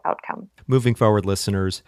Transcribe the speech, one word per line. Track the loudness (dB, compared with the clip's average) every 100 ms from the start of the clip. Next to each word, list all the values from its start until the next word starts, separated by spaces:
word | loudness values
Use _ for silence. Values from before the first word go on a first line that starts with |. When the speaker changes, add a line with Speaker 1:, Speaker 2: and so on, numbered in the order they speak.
Speaker 1:
outcome. | -4 -6 -8 -12 -12 _ -2
Speaker 2:
Moving | 0 2
Forward | 2 4 2 2
listeners, | -2 -2 -2 -2 -4